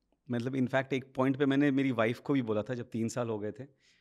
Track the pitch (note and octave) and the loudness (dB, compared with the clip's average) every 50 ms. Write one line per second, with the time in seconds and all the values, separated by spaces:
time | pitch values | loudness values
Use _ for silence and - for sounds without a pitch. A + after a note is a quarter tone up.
0 | _ _ _ _ _ - B2 A#2+ A#2 C3 C3+ C3+ C3 A#2+ - C3+ C3+ C3 D3 C3 | _ _ _ _ _ -6 -4 -4 -4 -2 -2 0 0 2 2 0 0 0 -2 -4
1 | B2 - - - C3 C3+ C#3 C3 D3 C3+ C3+ C#3 C#3+ D3 C3+ C3+ C#3 C3+ B2+ A2+ | -4 -4 -2 0 2 2 2 2 2 2 4 4 4 4 4 2 2 2 2 2
2 | A2 A2+ A#2+ - - - D3 C#3 B2 A2 G#2+ G#2+ G#2 - B2+ A#2 A#2 - - A2+ | 2 2 0 -2 -2 -2 0 0 0 0 0 -2 -2 -2 -4 -8 -8 -6 -4 -4
3 | A2+ A2+ - B2+ A#2+ A2+ A2 G#2+ G#2 G#2+ G2+ - B2+ C#3 _ _ _ _ _ _ | -4 -2 -2 -4 -4 -4 -4 -4 -6 -6 -8 -10 -14 -18 _ _ _ _ _ _